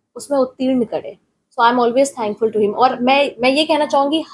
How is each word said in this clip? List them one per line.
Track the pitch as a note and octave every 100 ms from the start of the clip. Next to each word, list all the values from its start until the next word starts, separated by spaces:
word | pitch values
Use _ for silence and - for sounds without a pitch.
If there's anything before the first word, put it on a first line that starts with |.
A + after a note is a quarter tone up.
| _ A#3+
उसमें | - C#4
उत्तीर्ण | B3+ - C4 C4
करे। | A3 D#3 - - _ _ _
So | - A#3
I |
am | B3 A#3+
always | B3 C#4 C4
thankful | G#3+ G#3 A3 G#3+
to |
him। | G#3
और | G#3 B3+ A#3
मैं, | B3 C#4 C#4 -
मैं | B3+
ये | C#4
कहना | D#4 D4 D4
चाहूँगी | C#4+ C#4 D#4+ D4+